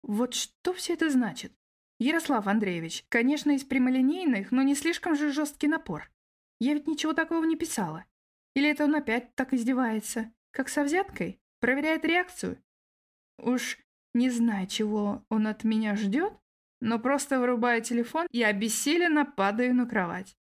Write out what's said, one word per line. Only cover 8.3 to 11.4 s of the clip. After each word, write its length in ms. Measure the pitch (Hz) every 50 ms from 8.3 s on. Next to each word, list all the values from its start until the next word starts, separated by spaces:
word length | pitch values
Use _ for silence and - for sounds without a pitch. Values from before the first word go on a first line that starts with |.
| _ _ _ _ _
Или 140 | 269 285 302
это 140 | 302 294 302
он 120 | 285 302
опять 380 | 302 294 - 220 247 247 - _
так 180 | - 262 - -
издевается? 760 | 247 226 233 269 247 262 226 220 220 214 - - 233 220 220 _ _ _ _
Как 180 | - - 262 -
со 140 | - 302 285
взяткой? 560 | 285 302 370 392 381 - - 180 170 190 _